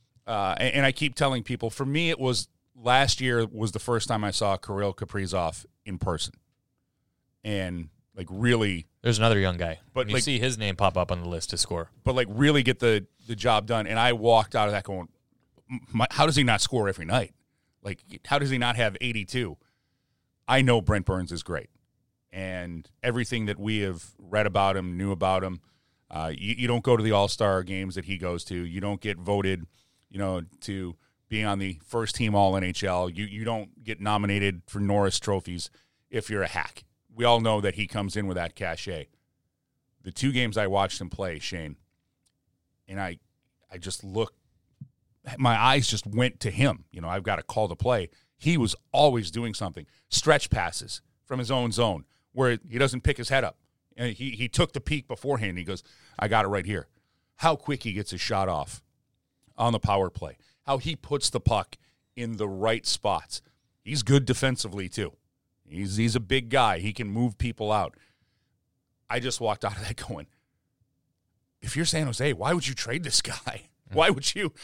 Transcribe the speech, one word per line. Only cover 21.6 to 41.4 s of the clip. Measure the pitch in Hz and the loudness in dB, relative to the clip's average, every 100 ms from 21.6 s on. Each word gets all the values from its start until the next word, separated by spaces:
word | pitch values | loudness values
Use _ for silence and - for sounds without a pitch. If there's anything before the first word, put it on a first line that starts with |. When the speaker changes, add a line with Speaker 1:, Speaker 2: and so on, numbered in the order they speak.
| - _ _ _ _ _ _ | -8 _ _ _ _ _ _
Speaker 1:
And | 92 95 92 87 85 - _ | -10 -8 -8 -8 -10 -14 _
everything | 123 120 117 120 104 | -2 -2 -2 -2 -2
that | 101 | -4
we | 101 107 | -2 0
have | 98 85 - _ | -2 -4 -12 _
read | 85 104 104 | -4 0 2
about | 98 98 95 | 4 2 2
him, | 90 87 | -2 -4
knew | 98 | -2
about | 92 95 95 | 0 2 2
him, | 92 90 _ _ _ _ - | 0 -8 _ _ _ _ -12
uh, | 80 80 76 | -8 -6 -6
you, | 98 117 | -6 -2
you | 123 | 0
don't | 120 | 0
go | 131 120 | 4 4
to | |
the | 110 | 4
All-Star | 104 98 - 104 95 | 4 2 2 2 2
games | 90 95 95 90 | 0 -6 -6 -8
that | 87 | -8
he | 95 | -6
goes | 90 87 - | -6 -6 -6
to. | 90 | -8
You | 87 90 | -6 -6
don't | 101 101 | -6 -4
get | 107 90 | -6 -6
voted, | 90 101 95 92 82 _ _ _ _ | -2 0 0 -2 -6 _ _ _ _
you | 95 | -6
know, | 98 92 82 - | -4 -4 -6 -14
to | - 98 90 85 _ _ - | -10 -8 -8 -12 _ _ -8
being | 107 107 | -4 -2
on | 101 | -2
the | 95 80 - | -2 -6 -6
first | 120 110 - | -4 -2 -2
team | 113 104 | 2 4
All | 98 95 | 4 4
N | |
H | 90 90 | -2 -2
L. | 98 90 90 | -2 0 -2
You, | 85 104 | -4 -10
you | 104 | -8
don't | 110 113 101 - | -6 -6 -8 -16
get | 113 107 | -12 -6
nominated | 104 107 101 101 98 90 - | 0 0 2 2 0 -2 -6
for | 101 | -2
Norris | 101 101 98 - | 2 4 2 0
trophies | - 98 87 87 - _ _ _ _ | -2 -4 -4 -10 -10 _ _ _ _
if | 117 - | -8 -4
you're | 104 | -2
a | 90 | -2
hack. | 92 - - - _ _ 113 | -2 -6 -10 -20 _ _ 0
We | 120 | 4
all | 117 | 6
know | 113 107 | 4 2
that | 101 92 | 0 -2
he | 101 | -4
comes | 107 101 101 | -4 -4 -2
in | 98 | -2
with | 90 | -2
that | 85 - | -4 -6
cachet. | 92 82 - 82 71 _ _ _ _ _ _ _ _ _ | -8 -6 -8 -10 -10 _ _ _ _ _ _ _ _ _
The | 95 | -14
two | - 135 | -2 0
games | 123 120 104 | 2 0 0
I | 101 | 2
watched | 98 98 - | 2 0 -2
him | 87 | -10
play, | - 95 | -6 -6
Shane, | 78 | -6